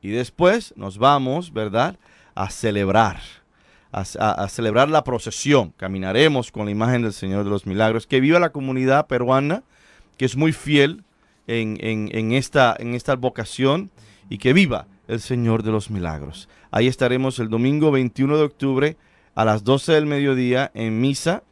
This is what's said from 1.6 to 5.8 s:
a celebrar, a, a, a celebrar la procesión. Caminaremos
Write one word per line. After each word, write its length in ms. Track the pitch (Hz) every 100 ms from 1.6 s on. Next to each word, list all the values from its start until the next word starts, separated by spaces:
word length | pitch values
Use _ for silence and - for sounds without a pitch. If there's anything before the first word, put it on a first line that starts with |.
| 107 104 147 190 _ _ _ -
a 140 | 98
celebrar, 680 | - 113 101 98 101 110 87 - - _ _ _ _ _
a, 120 | 104 95 -
a, 120 | 107
a 160 | - 98
celebrar 400 | - 113 107 143
la 140 | 156
procesión. 720 | 147 120 - - 143 143 90
Caminaremos 760 | _